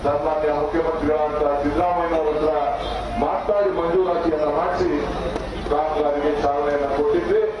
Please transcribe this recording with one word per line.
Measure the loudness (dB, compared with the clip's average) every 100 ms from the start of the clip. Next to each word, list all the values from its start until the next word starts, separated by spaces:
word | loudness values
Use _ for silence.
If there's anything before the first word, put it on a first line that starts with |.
ಸನ್ಮಾನ್ಯ | 0 0 0 0 0 0
ಮುಖ್ಯಮಂತ್ರಿಗಳಾದಂತ | 0 0 0 0 0 2 0 0 0 0
ಸಿದ್ದರಾಮಯ್ಯನವ್ರ | 0 0 2 2 0 0 0
ಹತ್ರ | 2 2 2 0 -2 -4 -6 -6 -2
ಮಾತಾಡಿ | -2 -2 0 2 2 0
ಮಂಜೂರಾತಿಯನ್ನ | 0 2 2 2 0 0 0 0
ಮಾಡಿಸಿ | -2 0 0 0 -2 -4 -4 -6 -8 -8 -2
ಕಾಮಗಾರಿಗೆ | 0 0 0 0 0 0 0
ಚಾಲನೆಯನ್ನ | 0 0 0 0 0 0
ಕೊಟ್ಟಿದ್ವಿ. | 2 2 2 2 2 -2